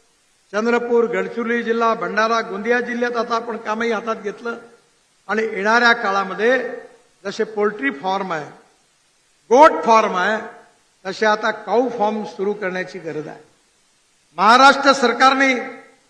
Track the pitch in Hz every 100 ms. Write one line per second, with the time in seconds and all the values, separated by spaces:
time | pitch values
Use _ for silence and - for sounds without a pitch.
0 | _ _ _ _ _ 202 226 240 240 233
1 | 226 185 190 233 226 233 226 233 233 220
2 | 175 202 220 226 208 190 208 240 233 240
3 | 240 240 233 226 233 220 214 220 233 208
4 | 226 220 196 196 233 233 - _ _ _
5 | _ _ - 214 220 185 202 233 240 233
6 | 208 196 190 180 226 262 240 - - _
7 | _ _ 196 202 214 208 208 208 277 139
8 | 185 190 190 165 147 - _ _ _ _
9 | _ _ _ _ - 240 311 233 - 220
10 | 214 185 190 220 - - - _ _ _
11 | 190 185 220 214 220 214 - 214 254 -
12 | 208 214 202 - 196 202 190 185 180 190
13 | 165 151 151 - - _ _ _ _ _
14 | _ _ _ 160 202 247 269 269 277 262
15 | 240 233 269 269 269 247 - - - _